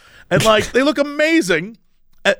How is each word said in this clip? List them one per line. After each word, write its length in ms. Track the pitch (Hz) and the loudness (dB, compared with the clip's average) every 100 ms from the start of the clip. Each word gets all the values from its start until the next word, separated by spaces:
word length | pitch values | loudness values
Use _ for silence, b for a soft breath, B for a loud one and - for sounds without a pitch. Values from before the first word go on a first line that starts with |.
| b b b | b b b
And, 140 | 180 | 0
like, 280 | 220 214 - | 2 0 0
they 100 | - | 0
look 160 | 277 285 | 0 0
amazing. 800 | 294 285 311 330 190 165 185 226 _ _ _ - | -4 -2 0 0 0 -4 -4 -16 _ _ _ -4
Uh, 100 | 196 | -4